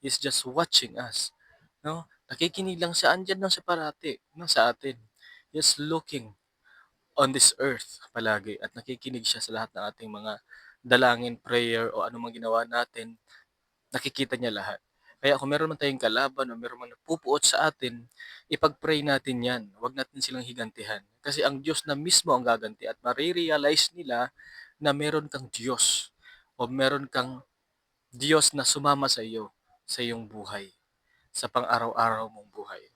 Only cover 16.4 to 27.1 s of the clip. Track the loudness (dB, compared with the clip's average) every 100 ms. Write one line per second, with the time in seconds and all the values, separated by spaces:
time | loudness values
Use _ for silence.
16.4 | -6 -4 -12 -14 -18 -18 -4 -4 2 4
17.4 | 4 4 2 0 -8 -8 -16 _ -20 -20
18.4 | _ 0 0 0 0 0 2 0 0 -2
19.4 | 0 -2 -6 -6 -6 -4 -8 -4 -6 -6
20.4 | -10 -8 -10 -10 -8 -8 _ _ -6 0
21.4 | 0 0 -2 -4 -2 -4 4 4 6 2
22.4 | 4 2 0 -10 -10 -6 -4 -2 -2 0
23.4 | 2 2 4 4 2 0 -6 -2 -4 _
24.4 | -20 -20 -20 _ -2 0 0 -2 -4 -12
25.4 | -10 -8 -6 0 2 2 -4 _ -20 -20
26.4 | _ _ -4 2 2 2 -2